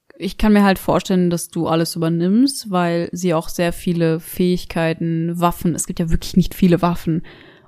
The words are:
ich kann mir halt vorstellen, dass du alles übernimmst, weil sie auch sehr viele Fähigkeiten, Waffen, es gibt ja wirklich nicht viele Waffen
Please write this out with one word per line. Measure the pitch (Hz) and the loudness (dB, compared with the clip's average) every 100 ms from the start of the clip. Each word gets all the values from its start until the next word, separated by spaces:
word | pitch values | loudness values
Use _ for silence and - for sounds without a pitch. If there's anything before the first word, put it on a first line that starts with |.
| _ - | _ -10
ich | 185 - | -8 0
kann | 214 | 4
mir | 208 | 6
halt | 202 185 | 4 2
vorstellen, | - 160 - 185 175 | 0 -2 2 0 2
dass | 170 - | -2 -6
du | 170 156 | -6 -2
alles | 165 165 170 | 0 0 -2
übernimmst, | 165 165 180 220 277 - 220 | -2 0 2 2 2 0 -4
weil | 180 175 170 170 | -2 0 -2 -4
sie | 180 180 | -4 0
auch | 160 - | 0 -2
sehr | - 170 | -2 -2
viele | - 185 170 165 160 | -2 -4 0 0 0
Fähigkeiten, | - - 180 180 - 170 165 165 165 165 170 175 | -6 -2 0 0 -2 -2 -2 -2 -2 -2 -2 0
Waffen, | 175 - 175 143 | -2 0 -2 -2
es | - | -6
gibt | 180 | -4
ja | 165 | 0
wirklich | - - 185 | 0 2 2
nicht | 165 | 2
viele | - 180 165 | 2 4 4
Waffen | 175 175 - 160 - - - - | 2 -2 -2 -4 -6 -20 -20 -20